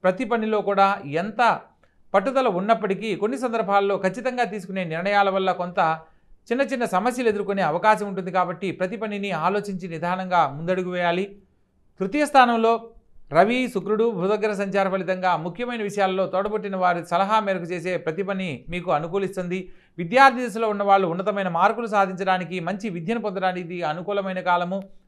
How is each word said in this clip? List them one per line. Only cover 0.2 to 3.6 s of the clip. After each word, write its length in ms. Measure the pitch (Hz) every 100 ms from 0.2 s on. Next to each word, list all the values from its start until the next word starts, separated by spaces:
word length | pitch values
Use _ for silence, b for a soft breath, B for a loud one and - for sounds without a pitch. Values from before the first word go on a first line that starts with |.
| 254
పనిలో 280 | 233 220 214 190
కూడా 180 | 196 196 196 147 147
ఎంత 160 | 196 208 240 170 - _ _ _ _
పట్టుదల 340 | 190 202 262 254 180
ఉన్నప్పటికీ 500 | 202 226 214 190 220 170
కొన్ని 120 | 208 254
సందర్భాల్లో 520 | 247 226